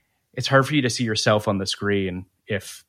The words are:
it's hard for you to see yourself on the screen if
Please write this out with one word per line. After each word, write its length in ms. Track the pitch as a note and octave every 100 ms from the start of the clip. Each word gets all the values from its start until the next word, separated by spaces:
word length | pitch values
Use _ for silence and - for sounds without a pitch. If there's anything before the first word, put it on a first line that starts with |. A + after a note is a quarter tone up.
| _ _ _
it's 140 | - B2+
hard 180 | C3+ B2+
for 100 | D3
you 60 |
to 80 | B2
see 140 | -
yourself 440 | A#2 G#2+ - G#2+ A2
on 120 | G2
the 60 | F#2+
screen 580 | - G2+ G2+ F#2+ F2+ F#2+ _ -
if 360 | G2+ - -